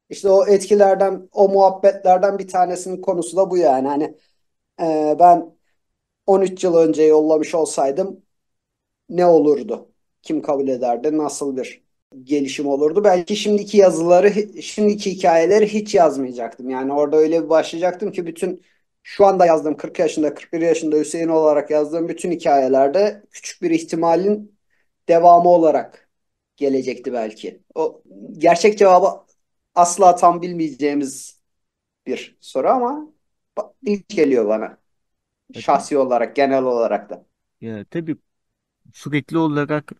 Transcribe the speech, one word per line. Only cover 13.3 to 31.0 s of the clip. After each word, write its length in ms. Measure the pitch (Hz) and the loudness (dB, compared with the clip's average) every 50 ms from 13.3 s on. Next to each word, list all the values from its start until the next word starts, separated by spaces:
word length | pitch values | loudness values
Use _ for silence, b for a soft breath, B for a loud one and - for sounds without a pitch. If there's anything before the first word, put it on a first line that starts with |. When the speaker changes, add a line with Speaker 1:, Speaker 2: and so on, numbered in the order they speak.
| 208 | -6
Speaker 1:
şimdiki 400 | 208 - 208 208 202 202 - - 208 | -6 -2 -2 -2 -2 -2 0 4 4
yazıları, 840 | 190 185 160 160 165 170 175 180 180 202 180 214 208 214 - 156 - | 4 4 4 2 2 4 4 4 4 4 2 0 -4 -6 -8 -16 -16
şimdiki 480 | - - - 214 208 208 208 - 202 | -12 -6 -2 0 0 0 -2 -4 -8
hikayeleri 560 | 180 190 - 175 165 165 165 170 196 220 214 208 214 | -6 -2 0 2 2 4 4 4 4 2 2 2 -2
hiç 200 | 220 208 - - | -4 -4 -2 2
yazmayacaktım. 760 | 196 170 151 135 135 135 123 120 120 117 113 - - 123 127 | 2 2 2 2 -2 -8 -8 -8 -10 -12 -12 -12 -12 -12 -10
Yani 220 | 131 127 131 135 143 | -8 -6 -6 -4 -2
orada 240 | 143 147 143 151 | -2 0 2 2
öyle 280 | 156 156 156 165 165 156 | 2 2 2 0 -2 0
bir 40 | 151 | 0
başlayacaktım 640 | 165 156 156 - - 165 175 180 175 - 214 185 - | 0 0 0 -2 -4 -4 -4 -4 -4 -4 -8 -8 -8
ki 140 | - 175 | -8 -10
bütün 360 | 165 165 - 196 185 165 - b b b b b b _ _ _ | -10 -8 -8 -8 -8 -8 -10 b b b b b b _ _ _
şu 240 | - - - 196 | -8 -2 2 2
anda 200 | 196 190 180 175 | 2 4 4 2
yazdığım, 300 | 170 160 156 143 156 147 | 2 2 2 0 -4 -6
kırk 220 | - - 156 - - | -8 -10 -10 -4 -4
yaşında, 360 | 175 156 - 160 151 147 143 | -4 -2 -2 -2 -4 -4 -4
kırk 180 | - - - - | -8 -14 -10 -8
bir 80 | 160 | -4
yaşında 360 | 165 170 160 165 165 156 151 | 0 0 0 0 -2 -2 -2
Hüseyin 320 | 151 151 151 - 165 165 165 | -2 -2 -2 -6 -6 -4 -2
olarak 420 | 165 160 156 151 147 147 143 - | 0 2 2 2 2 2 0 -2
yazdığım 380 | 151 151 151 147 156 165 165 170 | -2 -2 -2 -2 -4 -6 -6 -6
bütün 220 | 170 - - 180 | -8 -8 -6 -6
hikayelerde 920 | 165 - - 165 143 139 131 131 135 131 135 139 147 190 208 214 208 - _ _ | -6 -4 -2 0 2 2 2 2 2 2 2 2 2 0 0 0 -2 -6 _ _
küçük 320 | - - - - - - 180 | -20 -18 -18 -18 -12 -6 -4
bir 80 | 170 | -2
ihtimalin 880 | 165 160 - - 175 165 165 165 165 170 190 202 208 214 208 - _ _ _ _ _ _ _ _ _ _ _ - | -2 -2 -4 -4 -6 -2 0 0 0 0 0 0 -2 -4 -6 -14 _ _ _ _ _ _ _ _ _ _ _ 0
devamı 400 | 170 170 170 175 175 170 175 175 | 2 6 6 8 6 6 6 4
olarak 600 | 175 175 165 156 143 127 - - _ _ _ _ _ _ _ _ _ _ _ _ _ | 4 4 4 2 0 0 -4 -8 _ _ _ _ _ _ _ _ _ _ _ _ _
gelecekti 560 | - 143 139 135 131 117 127 120 120 - 135 123 | -6 -4 -2 -2 -2 -4 -6 -8 -8 -8 -8 -6
belki. 500 | 120 110 110 107 - - 92 - - _ _ - | -6 -6 -8 -10 -12 -14 -16 -16 -16 _ _ -8
O 280 | - 160 - - - _ _ - - 202 - - | -6 -6 -6 -8 -12 _ _ -20 -20 -20 -20 -6
gerçek 460 | 165 151 170 170 170 - 214 208 - | 0 2 2 4 4 2 2 2 4
cevabı 480 | 202 190 180 180 190 180 - - _ _ _ _ _ _ _ _ _ _ - | 4 6 6 6 4 2 -2 -4 _ _ _ _ _ _ _ _ _ _ 0
asla 420 | 175 175 170 - - 196 180 175 | 0 2 2 2 4 4 4 6
tam 260 | 170 190 175 175 175 175 | 6 4 2 2 2 -4
bilmeyeceğimiz 960 | 180 175 170 160 156 135 123 143 143 143 143 | -8 -6 -6 -6 -6 -6 -4 -4 -4 -2 -4